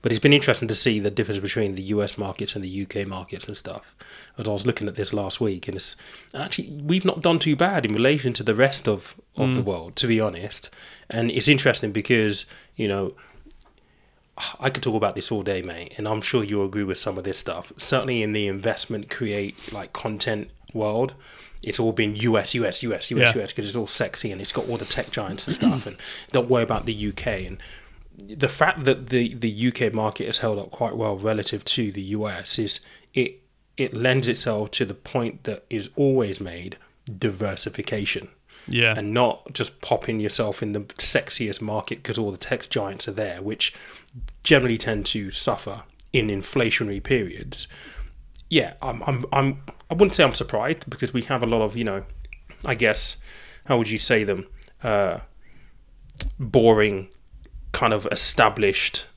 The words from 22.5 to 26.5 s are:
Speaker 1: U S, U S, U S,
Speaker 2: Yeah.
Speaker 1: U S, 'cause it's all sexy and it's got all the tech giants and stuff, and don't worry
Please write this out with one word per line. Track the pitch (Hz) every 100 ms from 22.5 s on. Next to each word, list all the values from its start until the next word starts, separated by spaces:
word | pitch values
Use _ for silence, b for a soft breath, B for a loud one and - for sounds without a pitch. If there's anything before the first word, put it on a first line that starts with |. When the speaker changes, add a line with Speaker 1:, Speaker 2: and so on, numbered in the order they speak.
| 123
Speaker 1:
U | 107
S, | 90
U | 117
S, | 95 -
U | 127
S, | 120
Speaker 2:
Yeah. | 113
Speaker 1:
U |
S, | 101
'cause | - 104
it's | 117
all | 104
sexy | - 107 - 113
and | 95
it's | 101
got | 123 -
all | 117
the | -
tech | - -
giants | - 98 98 -
and | -
stuff, | 233 139 104
and | - B B B
don't | 127
worry | 120